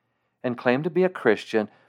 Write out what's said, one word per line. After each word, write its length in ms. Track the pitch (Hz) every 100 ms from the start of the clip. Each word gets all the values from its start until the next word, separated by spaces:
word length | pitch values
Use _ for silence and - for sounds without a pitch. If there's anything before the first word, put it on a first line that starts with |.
| _ _ _ _
and 140 | 123 120
claim 260 | 123 131
to 60 | 170
be 160 | 170 185
a 40 |
Christian, 600 | 185 123 101 - 113 104 _